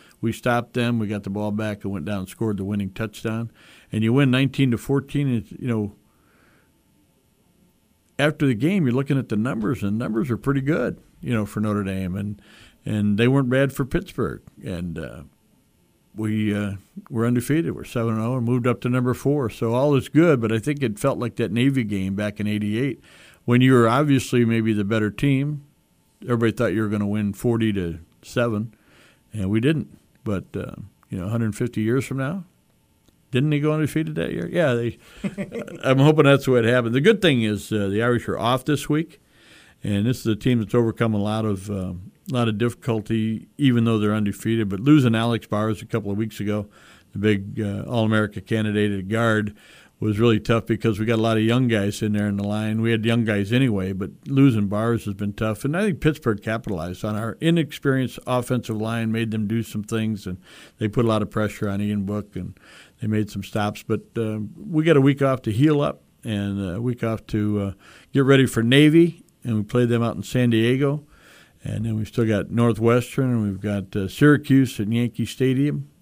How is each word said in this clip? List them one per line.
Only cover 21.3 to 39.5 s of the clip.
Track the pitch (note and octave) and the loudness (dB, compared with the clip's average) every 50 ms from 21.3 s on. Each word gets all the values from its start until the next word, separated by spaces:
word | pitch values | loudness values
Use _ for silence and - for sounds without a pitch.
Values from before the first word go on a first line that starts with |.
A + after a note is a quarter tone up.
| - | -4
that | - A#2 F2 | -4 -4 -2
Navy | G2+ A#2+ B2+ C#3 C3+ C3 A#2 | 0 2 2 2 2 2 0
game | G#2 G#2 G2 F#2+ F#2+ G2 | -2 -2 -2 -2 -2 -2
back | G2+ G#2 G#2 G2+ - | -2 -4 -4 -4 -4
in | G#2 G#2 | -4 -2
eighty-eight | G#2 G#2 G#2 G#2 G#2+ A2+ C#3 C#3 - - - - - - - - - _ _ | -2 -2 -2 -2 -2 -2 -2 -4 -6 -8 -14 -20 -20 -20 -20 -20 -20 _ _
when | A#2+ A#2+ B2 | 2 4 6
you | B2+ C3 | 6 8
were | C3 A#2+ A#2 A2+ | 8 8 6 6
obviously | A#2 C#3 D#3 D3 C#3 C3 - - C3 A#2+ A#2+ | 4 4 4 4 2 2 2 2 2 2 4
maybe | A2+ A#2 A2+ A2 A2+ | 4 2 2 2 0
the | G#2+ G#2 G2+ | 0 0 0
better | G2 A2+ A2 G#2+ G#2 | 0 0 0 0 0
team. | G#2 - C#3 C#3+ C3+ C3 C#3 D3 D3+ C#3+ - _ _ _ _ _ _ _ _ _ _ _ | -2 0 0 2 2 2 0 -2 -6 -8 -12 _ _ _ _ _ _ _ _ _ _ _
Everybody | - B2 B2 A#2 A#2 A2 | -4 -2 0 2 2 2
thought | G#2+ - A#2+ G2+ F2 | 2 0 0 0 0
you | A2 | 0
were | A2 G#2 | 0 0
gonna | G#2+ G#2 G#2 | -2 -2 -2
win | G2+ G#2 G#2+ G#2 G2+ F#2+ | -2 -2 -2 -2 -2 -4
forty | - - A#2+ A#2 A2+ A2+ A2 G2+ | -2 0 0 2 2 2 0 0
to | F#2+ F2+ E2+ E2 E2 - - _ _ | 0 -2 -4 -6 -8 -14 -20 _ _
seven, | - - - B2+ A#2+ A#2+ G#2+ G#2 G#2+ G#2+ - _ _ _ _ _ _ _ _ _ _ _ | -20 -6 -2 -2 0 0 0 -2 -4 -6 -10 _ _ _ _ _ _ _ _ _ _ _
and | - G#2+ F#2+ F#2+ | -8 -6 -2 0
we | G#2 A2+ | 0 2
didn't. | A#2+ C#3+ E3 C#3+ - - - - _ _ _ _ - | 2 0 0 -2 -4 -8 -14 -20 _ _ _ _ -8
But, | A2+ G2 F2+ - - - | -6 -6 -6 -6 -8 -10
uh, | G2 - - - - G2 - - _ _ _ | -10 -10 -10 -12 -16 -18 -20 -20 _ _ _
you | - F#2 | -10 -8
know, | E2+ | -6
a | G2+ | -4
hundred | A2+ A#2 A2+ A2 G#2 | -4 -2 -2 -2 -2
fifty | - B2 A#2 - A#2 | -4 -6 -4 -4 -2
years | G#2+ A2 B2 C3+ B2 | -2 0 0 -2 -2
from | - C3 C3+ | -4 -6 -6
now, | C3 C#3 F3+ G3 E3 - _ _ _ _ _ _ _ _ _ _ _ _ _ _ _ _ | -6 -6 -6 -8 -10 -14 _ _ _ _ _ _ _ _ _ _ _ _ _ _ _ _
didn't | - B2+ D3 D#3 | -2 0 2 2
they | D3 C#3+ | 0 0
go | C#3+ D3+ | 0 0
undefeated | D3+ D#3 D#3 C#3 - D#3+ D#3 D#3 D#3 | 0 0 0 0 0 -2 -4 -2 -4
that | E3 - - | -4 -4 -4
year? | - E3+ E3+ - | -4 -4 -6 -2
Yeah, | - F3 E3 C3+ A#2+ | 0 0 2 2 2
they. | A#2 A#2+ A#2 A2+ - - - - - | 0 -2 -4 -6 -8 -14 -20 -14 -10
<laughs> | - - - G3+ F#3+ - - - - - - - - | -10 -8 -8 -8 -10 -10 -10 -12 -12 -12 -12 -4 0
I'm | C3+ C3 C3+ | 2 4 6
hoping | C#3 D3+ D#3 D#3 C#3+ | 6 6 6 6 6
that's | C#3 C#3 C3+ - C3 | 6 6 4 4 2
what | B2+ A#2+ A2+ | 2 4 4
happened. | A#2 B2 B2+ A#2 A2+ A#2 | 4 4 2 2 2 0
The | C#3 | 4
good | C#3+ A3 A3+ G#3 | 4 4 4 6
thing | F#3+ E3 C3+ A#2+ | 4 2 4 4
is, | A2+ G#2+ G#2 G2 - - | 2 0 0 -2 -4 -4
uh, | A2 G#2 G2 F#2+ | -2 -2 0 0
the | G2 G#2+ | 0 0
Irish | A#2 B2 A#2+ A2 - G#2+ | 2 2 0 0 0 -2
are | E2+ - | -4 -2
off | G#2 A#2 C3 B2 - | 0 0 0 0 0
this | D3+ D3 C#3+ - - | -2 -2 -2 0 -2
week, | D3 D#3 E3 - - _ _ _ _ _ _ - | -2 -2 -2 -4 -10 _ _ _ _ _ _ -20